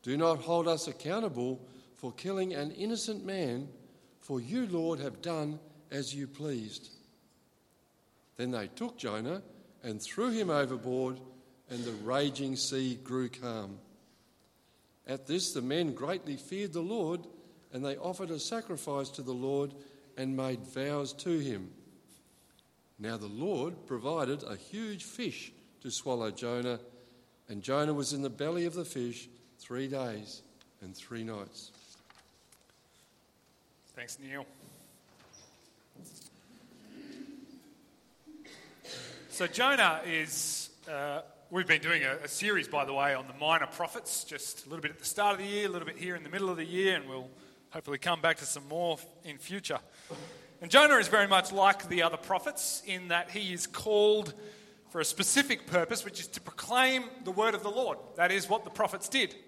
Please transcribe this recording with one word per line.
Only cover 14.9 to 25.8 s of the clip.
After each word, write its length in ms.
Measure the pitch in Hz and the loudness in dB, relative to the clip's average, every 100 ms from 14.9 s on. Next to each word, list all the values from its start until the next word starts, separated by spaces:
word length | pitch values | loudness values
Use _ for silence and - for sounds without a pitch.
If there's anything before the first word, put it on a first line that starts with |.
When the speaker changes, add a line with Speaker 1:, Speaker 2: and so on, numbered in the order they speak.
| _ | _
Speaker 1:
At 220 | - 131 135 | -8 -8 -2
this, 260 | 170 180 | -2 -2
the 80 | 143 | -2
men 340 | 123 151 165 | 0 0 0
greatly 420 | 117 139 185 156 135 | -2 -4 -4 -4 -8
feared 360 | - 190 202 | -6 -6 -4
the 80 | 165 | -4
Lord, 460 | 170 226 160 175 - - - - - | -4 -2 -2 -2 -6 -20 -20 -20 -12
and 120 | 127 | -6
they 120 | 139 135 | -4 -4
offered 340 | 175 185 185 | -6 -6 -6
a 80 | 160 | -6
sacrifice 720 | - 226 220 160 - 139 135 | -4 -6 -4 -8 -4 -4 -4
to 120 | - | -8
the 120 | 131 | -6
Lord 400 | 123 131 139 143 139 - - - - | -4 0 0 0 -4 -20 -20 -20 -6
and 200 | 131 131 | -2 0
made 280 | 131 127 | -2 -2
vows 480 | - - 139 147 139 | -6 -4 -2 -2 -4
to 240 | - 180 165 | -6 0 0
him. 360 | 139 104 92 - - - _ - _ _ _ _ _ _ _ _ | 0 -4 -6 -14 -20 -20 _ -20 _ _ _ _ _ _ _ _
Now 160 | 107 113 | -6 -6
the 100 | 104 | -6
Lord 580 | 104 170 170 147 180 | -4 -2 -2 -2 -6
provided 600 | - 127 123 160 131 143 | -8 -4 -2 0 0 -2
a 120 | 117 101 | -4 -10
huge 460 | - 202 220 202 | -10 -8 -8 -8
fish 500 | - - 226 - - - - _ | -10 -6 -6 -6 -14 -18 -20 _